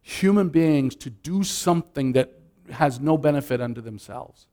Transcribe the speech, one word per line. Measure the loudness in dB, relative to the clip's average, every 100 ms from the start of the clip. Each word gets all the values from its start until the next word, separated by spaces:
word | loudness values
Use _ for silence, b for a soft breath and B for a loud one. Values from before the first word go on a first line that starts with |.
human | -16 0 2 4 4
beings | 2 4 4 0 -4
to | -14
do | -14 -6 -4
something | -2 -2 0 0 -2 -4 0
that | 2 0 -6 _ _ -12
has | -2 -2 0
no | 0 2
benefit | 2 0 -2 -4
unto | -4 -10
themselves? | -14 -16 -16 -16 -16 _ _